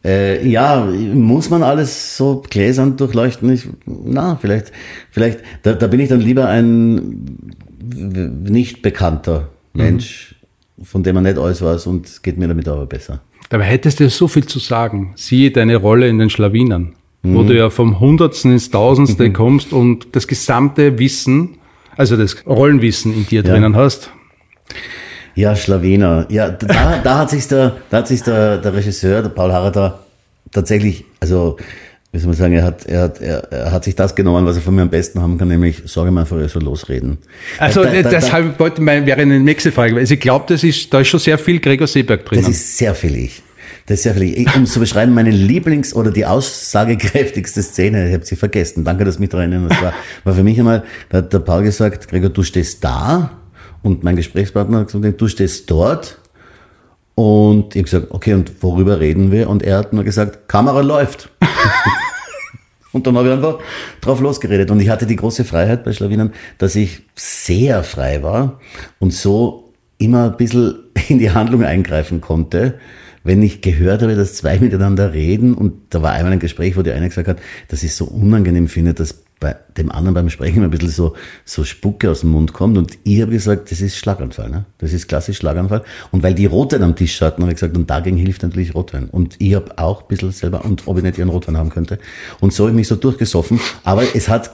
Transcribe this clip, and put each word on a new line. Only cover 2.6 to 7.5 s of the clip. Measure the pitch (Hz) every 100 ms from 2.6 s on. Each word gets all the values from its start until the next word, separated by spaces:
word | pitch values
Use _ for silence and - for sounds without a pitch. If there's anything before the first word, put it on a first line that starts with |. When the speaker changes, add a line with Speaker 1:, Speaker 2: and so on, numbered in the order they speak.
| 101 131 135 135
Speaker 1:
durchleuchten? | 135 113 123 - 120
Ich, | 127 - - -
na, | - - 131 175 160
vielleicht, | 101 107 104 - - - -
vielleicht, | - 117 107 - -
da, | 107
da | 110 113
bin | 120
ich | 139
dann | 127
lieber | 110 127 127
ein | 113 117 117 117 113 50 - 69 - -